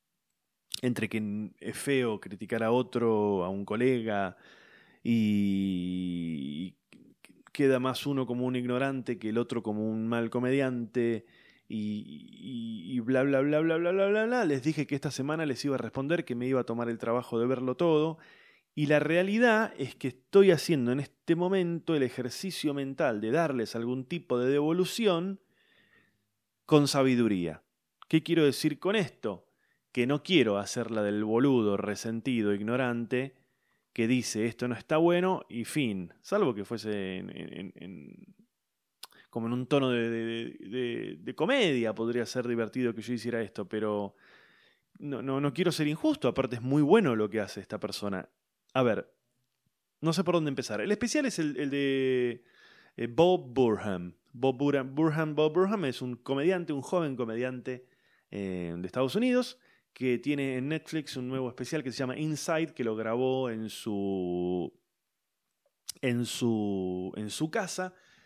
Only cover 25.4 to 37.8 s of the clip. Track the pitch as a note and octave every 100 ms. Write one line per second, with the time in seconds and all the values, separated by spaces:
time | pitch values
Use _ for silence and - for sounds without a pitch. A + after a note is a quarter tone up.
25.4 | _ _ _ _ _ _ _ _ _ _
26.4 | _ _ - D3+ C#3+ C#3+ C3 B2 A2+ F#2+
27.4 | E2+ D#2 _ _ _ _ - D#3+ D#3+ E3
28.4 | D3 B2 D3+ D3 F3+ G#3+ D#3+ - A2 F2+
29.4 | _ _ _ _ _ - A#2+ C#3+ - F3+
30.4 | A2 G2+ G2 B2 A2 A2 G#2 G#2 G#2+ A2+
31.4 | C#3 B2+ G#2 G2 G2+ G2 A2+ A2+ C3+ A#2+
32.4 | G#2 G2+ G#2+ B2 B2+ A#2+ A#2 B2+ C3+ -
33.4 | _ _ _ _ _ - A2+ B2+ G#2 G#2+
34.4 | A2+ - B2 A2+ - D#3 E3+ F3 F#3 F3
35.4 | - A#2 A2 D#3 B2 F#2+ F2 - - G#3
36.4 | E3 G#2 G2 A#2 G#2+ G#2 F#2+ F#2 F#2+ -
37.4 | E2 D2+ F#2+ -